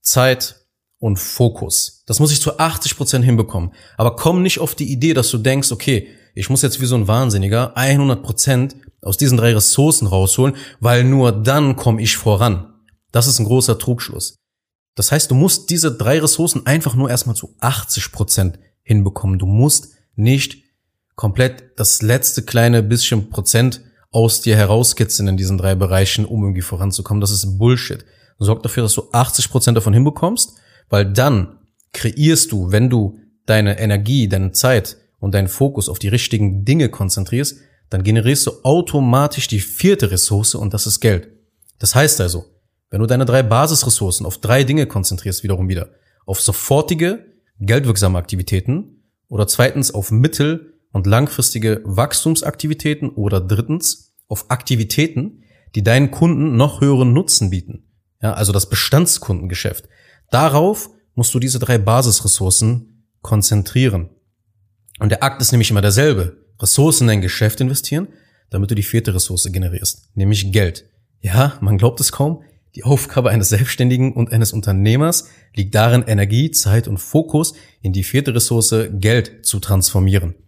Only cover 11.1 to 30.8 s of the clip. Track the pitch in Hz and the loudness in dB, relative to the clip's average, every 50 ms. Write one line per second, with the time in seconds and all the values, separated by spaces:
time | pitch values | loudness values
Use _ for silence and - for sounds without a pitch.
11.1 | 135 135 127 120 107 104 107 120 135 147 151 139 131 139 - 123 110 110 110 110 | 4 4 4 2 2 0 0 0 2 2 2 2 0 0 0 0 0 0 0 -2
12.1 | - - - 110 104 95 117 120 101 87 87 - _ _ _ _ _ _ _ _ | -2 0 0 0 2 2 2 0 0 -2 -6 -12 _ _ _ _ _ _ _ _
13.1 | - 120 117 131 135 - 113 101 120 131 120 - 113 - - - 123 120 - - | -2 0 0 2 0 0 0 2 2 2 2 2 -2 -2 -2 -4 -4 -4 -4 -12
14.1 | - 76 - - - _ _ _ _ _ _ _ _ _ _ _ _ - 110 - | -10 -10 -10 -12 -12 _ _ _ _ _ _ _ _ _ _ _ _ -4 -2 0
15.1 | 143 156 - - 127 127 156 190 - - - - 175 170 160 156 120 117 104 110 | 0 0 0 2 2 4 4 2 2 -2 -4 -4 -4 0 0 -2 -2 -2 0 0
16.1 | 139 160 151 151 - - 165 170 - 127 - 123 139 165 160 139 113 127 135 127 | 2 2 2 0 0 0 0 0 -2 -2 0 0 0 0 0 0 0 0 0 0
17.1 | 120 123 - 123 113 - - - _ _ - 123 135 110 101 - - - - - | -2 -2 -2 -4 -6 -6 -8 -12 _ _ -4 -2 -2 -4 -6 -6 -6 -6 -6 -8
18.1 | - - 101 - - - 95 90 80 - _ _ _ _ _ - 110 104 98 98 | -6 -6 -2 -2 0 0 0 -2 -2 -6 _ _ _ _ _ 0 2 2 2 2
19.1 | 95 - - 95 95 92 95 92 101 107 127 151 147 - - - _ _ _ _ | -2 -4 -2 -2 -2 0 0 2 2 4 4 4 2 0 -4 -6 _ _ _ _
20.1 | _ - 107 117 131 139 131 - - - _ _ _ _ _ _ _ _ _ _ | _ 0 2 2 2 2 0 -4 -10 -18 _ _ _ _ _ _ _ _ _ _
21.1 | _ - - 104 92 127 127 127 127 - - _ _ - 110 - - - - 110 | _ -4 -4 -4 0 2 0 0 0 -6 -20 _ _ -4 -2 0 0 0 0 0
22.1 | 123 135 - - - - - - - 120 117 117 120 117 107 101 117 117 - - | 0 2 0 -2 -4 -4 -6 -2 0 2 4 4 4 4 2 2 0 0 0 0
23.1 | 123 110 101 - - - 92 - - 113 120 127 120 - - _ _ _ _ _ | 0 -2 -2 -4 -6 -6 -4 0 2 2 2 2 0 -4 -14 _ _ _ _ _
24.1 | - 113 113 113 - - - 117 107 107 104 95 104 113 123 - - - 113 107 | 0 2 2 2 2 0 0 2 4 4 4 4 4 2 2 0 0 0 -2 -2
25.1 | - - 104 98 95 92 98 92 98 92 87 95 95 92 98 90 92 95 98 95 | -2 -2 0 0 0 0 0 -2 -2 0 0 0 0 0 0 0 2 2 2 2
26.1 | - - 107 - 113 110 101 98 95 92 90 - - 87 92 101 92 - 95 - | 0 -2 -4 -4 -2 -2 -2 -2 -2 -4 -6 -6 -6 -4 -4 -4 -4 -4 -4 -2
27.1 | 104 104 101 95 101 95 98 98 98 98 110 120 127 120 - - - - - _ | -2 -2 0 0 -2 -2 -2 -4 -2 2 2 2 2 2 -2 -8 -10 -12 -14 _
28.1 | _ _ _ _ _ _ 101 101 110 110 - 117 - - 117 107 - - - - | _ _ _ _ _ _ 0 0 0 0 -2 -6 -4 -2 -2 -2 -2 -2 -4 -2
29.1 | - 120 131 - - - - - - 131 - - 117 117 101 110 101 117 131 151 | 0 0 0 0 0 -4 -4 0 -2 0 2 2 2 2 2 4 4 4 4 4
30.1 | 147 - - 175 220 247 - - - _ _ _ _ _ | 2 0 -2 -2 0 -2 -4 -6 -6 _ _ _ _ _